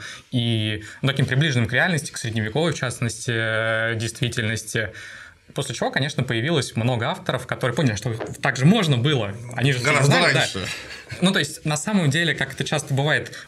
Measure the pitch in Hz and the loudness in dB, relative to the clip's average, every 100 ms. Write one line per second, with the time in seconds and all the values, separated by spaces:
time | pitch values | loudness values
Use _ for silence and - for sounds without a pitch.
0 | - - - 127 117 113 107 104 - - | -10 -16 -6 -2 0 0 0 -4 -8 -4
1 | 135 139 139 127 160 123 110 123 170 160 | -2 2 2 2 2 2 2 2 2 0
2 | - - 120 110 107 117 170 - 127 113 | -2 -6 -4 -2 -2 0 0 0 -4 -2
3 | 120 - - 113 113 110 113 113 113 113 | -4 -4 -4 -2 0 0 0 0 0 -2
4 | 113 - 120 120 110 110 - 123 104 - | -4 -2 -2 0 -2 -4 -4 -4 -4 -8
5 | - - - - - - 135 - 240 214 | -16 -18 -20 -20 -10 -6 -6 -4 -2 0
6 | 139 - 143 113 131 165 - - 113 123 | -2 -2 -2 -2 0 0 0 0 0 0
7 | 123 185 - 127 - 120 127 127 143 101 | -2 -2 -4 -4 -4 -2 0 2 2 0
8 | 127 113 - - 143 123 139 226 165 127 | -2 -4 -6 -2 -2 4 6 6 4 2
9 | 131 139 101 98 - - 131 127 123 151 | 4 2 0 -6 -10 0 2 2 2 4
10 | 139 - 170 143 123 98 87 - - - | 6 6 6 4 2 -2 -6 -8 -10 -16
11 | - - 180 190 143 - 156 151 - 208 | -14 0 2 2 0 -4 -4 -2 0 2
12 | 156 147 165 135 135 - 143 151 147 135 | 4 2 2 0 -4 -4 -2 -2 0 0
13 | 147 131 - - | 2 0 -2 -10